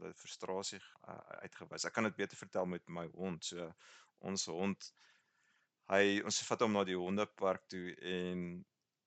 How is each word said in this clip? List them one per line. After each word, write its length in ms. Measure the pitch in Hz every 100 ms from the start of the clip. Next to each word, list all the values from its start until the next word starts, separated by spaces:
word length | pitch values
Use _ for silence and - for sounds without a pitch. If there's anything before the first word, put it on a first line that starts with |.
hulle 140 | 85
frustrasie 680 | 78 - - - 95 98 98
ge-, 180 | - - 90
uh, 100 | 87 - -
uitgewys. 420 | 98 - 82 82
Ek 80 | 82
kan 120 | -
dit 120 | 110 87
beter 200 | 98 -
vertel 300 | 101 98 92
met 220 | 87 -
my 180 | 85 82
hond. 380 | - 92 82
So, 300 | - 87 82 82 - - - _
ons 260 | 92 95 -
hond, 460 | 85 98 95 - - - _ _ _ _ _ _ _ -
hy, 320 | 98 101 101
ons 180 | 101 - -
vat 120 | 113
hom 120 | 117
na 120 | 104
die 120 | 95 90
hondepark 720 | 90 101 104 - 98 92 -
toe 260 | 92 90 -
en 640 | 90 92 90 90 87 87 - _ _ _